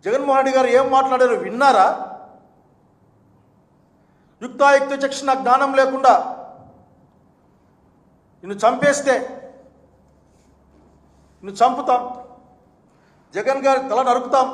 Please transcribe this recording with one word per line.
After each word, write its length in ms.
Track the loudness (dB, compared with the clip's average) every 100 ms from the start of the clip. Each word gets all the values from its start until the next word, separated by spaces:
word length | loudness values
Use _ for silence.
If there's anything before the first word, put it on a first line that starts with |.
జగన్మోహన్ 400 | -2 -4 0 0
రెడ్డి 140 | 2 2
గారు 80 | 2
ఏం 240 | 2 2
మాట్లాడారో 440 | 2 2 2 2
విన్నారా? 800 | 0 -4 0 2 4 2 0 -10 -16 -20 -20 _ _ _ _ _ _ _ _ _ _ _ _ _ _ _ _ _ _ _ _
యుక్తాయుక్త 640 | -18 2 4 4 2 -4 -6
చక్షణ 280 | -6 -4
జ్ఞానం 400 | -2 2 2 2
లేకుండా, 380 | 0 0 2 4 4 0 -12 -18 -20 -20 _ _ _ _ _ _ _ _ _ _ _ _ _ _ _ _ _
"నిన్ను 100 | -16
చంపేస్తే, 600 | -2 0 2 0 0 -2 -2 -4 -14 -20 -20 -20 _ _ _ _ _ _ _ _ _ _ _ _ _ _ _ _ _
నిన్ను 100 | -18
చంపుతాం, 500 | 0 0 0 -2 -2 -2 -14 -20 -20 _ _ _ _ _ _ _ _ _
జగన్ 300 | -8 -4 -2
గారి 160 | 0 0 0
తల 140 | -2
నరుకుతాం 460 | 0 0 0 0 0